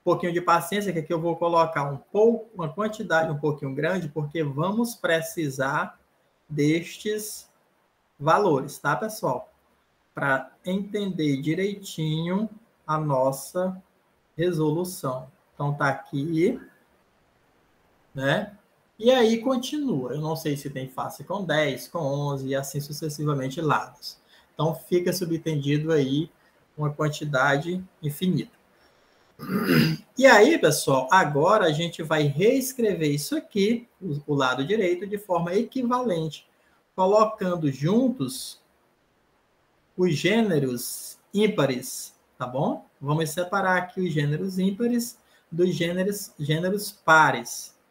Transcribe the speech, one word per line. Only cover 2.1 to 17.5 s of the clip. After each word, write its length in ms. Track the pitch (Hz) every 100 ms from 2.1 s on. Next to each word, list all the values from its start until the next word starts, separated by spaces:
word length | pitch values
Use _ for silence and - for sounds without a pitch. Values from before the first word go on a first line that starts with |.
| 202 220 226 -
uma 140 | 180 156
quantidade 640 | 196 214 214 196 160 160
um 80 | 147
pouquinho 340 | 151 147 139
grande, 360 | 135 156 190 156
porque 340 | 156 147 165
vamos 500 | 147 135 180 214 233
precisar 1040 | - 175 165 160 - 147 131 135 151 196 - _ _ _ _ _
destes 1000 | 147 147 165 - - 214 214 214 - - _ _ _ _ _ _ _
valores, 580 | 143 180 202 135 - -
tá, 160 | 147 147
pessoal? 560 | 214 - 160 123 - _ _ _ _ _ _
Pra 380 | - 139 135 - _
entender 760 | 180 196 202 208 196 165 151 135
direitinho 1080 | 147 170 202 202 - - 156 156 170 190 226 - _ _
a 120 | - 156
nossa 840 | 151 135 135 139 - 180 185 185 _ _ _ _ _
resolução. 960 | - 175 165 156 156 185 - 139 127 143 _ _
Então, 200 | - 143
tá 160 | 143 170
aqui, 680 | - - 143 156 160 185 - - _ _ _ _ _ _ _ _